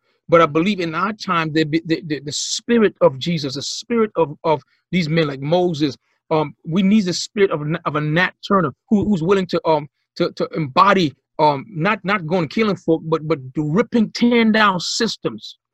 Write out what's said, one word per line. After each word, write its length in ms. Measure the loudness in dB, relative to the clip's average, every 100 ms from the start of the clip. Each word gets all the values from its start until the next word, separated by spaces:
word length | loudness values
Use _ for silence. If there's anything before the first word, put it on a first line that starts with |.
| _ _ 2
But 120 | 4
I 60 | 4
believe 340 | 2 0 -2
in 140 | -4
our 180 | -4 -4
time, 400 | -6 -2 -2 0
the, 120 | 0
the, 380 | 0 -2 -2 -4 -4
the, 140 | -8
the 120 | -8
spirit 640 | -8 -6 -6 0 2 2 2
of 180 | 0 2
Jesus, 360 | -4 -4 -4
the 80 | -8
spirit 480 | -8 -10 -4 -2 0 0
of, 200 | -2 -2
of 180 | -2 -2 _ _ -4
these 180 | -2 0
men 180 | 0 0
like 140 | -2
Moses, 560 | 0 2 2 0 -4 -4 _ _ -4
um, 240 | -2 -2 -8
we 180 | -6 0
need 220 | 4 2
the 80 | 2
spirit 380 | -4 -6 0 0
of, 100 | 0 -4 -4
of 120 | -2 -2
a 40 |
Nat 320 | 0 0 -2 -4 0
Turner 260 | 2 0 -4 0
who, 160 | 0
who's 180 | 2 0
willing 240 | 2 0 0
to, 140 | -2 0
um, 220 | 0 -2 _ _ -4
to, 140 | -4
to 160 | -2 -6
embody, 600 | -4 -2 4 4 4 2 -4 _ 0
um, 280 | 0 0 -6
not, 340 | -4 -2 -2
not 220 | -2 -4 -2
going 220 | -2 0
killing 280 | 0 0 0
folk, 260 | 0 0
but, 220 | 0 -2 -2
but 120 | -4 -4 -4
ripping, 560 | 0 0 2 0 0
tearing 400 | 2 2 4 4
down 280 | 4 2 0
systems, 760 | -4 -4 -4 -4 -8 -8 -16 -20 _